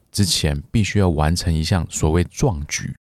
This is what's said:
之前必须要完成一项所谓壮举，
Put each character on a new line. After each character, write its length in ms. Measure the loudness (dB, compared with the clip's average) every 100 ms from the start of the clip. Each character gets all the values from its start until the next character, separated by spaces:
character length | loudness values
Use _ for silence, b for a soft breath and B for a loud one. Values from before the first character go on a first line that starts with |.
| _
之 120 | -2
前 380 | 0 0 0 -2 -2
必 140 | -2
须 160 | 0 2
要 100 | 2
完 260 | 2 2 2
成 160 | 0
一 120 | 0
项 200 | 0 0 -2
所 220 | -2 2
谓 120 | 2 0
壮 380 | 0 -2 0 -6
举， 260 | -8 -8 -12 _